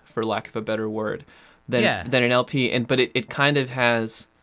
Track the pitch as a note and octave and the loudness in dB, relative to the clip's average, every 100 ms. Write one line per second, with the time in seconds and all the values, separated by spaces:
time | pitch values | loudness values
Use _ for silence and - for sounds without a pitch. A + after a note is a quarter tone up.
0 | _ - A2 G2+ - A#2 A2 A2 A2 G#2+ | _ -4 -2 -4 -4 -8 -4 -4 -2 -4
1 | G#2+ A2+ - - - _ - A#2+ D#3 G#2 | -4 -6 -12 -20 -20 _ -2 0 2 0
2 | A#2 B2+ A#2+ B2 B2 C#3 B2 B2+ A#2 B2+ | -2 0 2 2 0 0 0 0 2 2
3 | A#2+ C3 - - C#3+ C#3+ B2+ B2+ A#2+ A#2 | 2 -2 -4 2 4 4 0 0 2 2
4 | A2+ - - _ | -2 -8 -16 _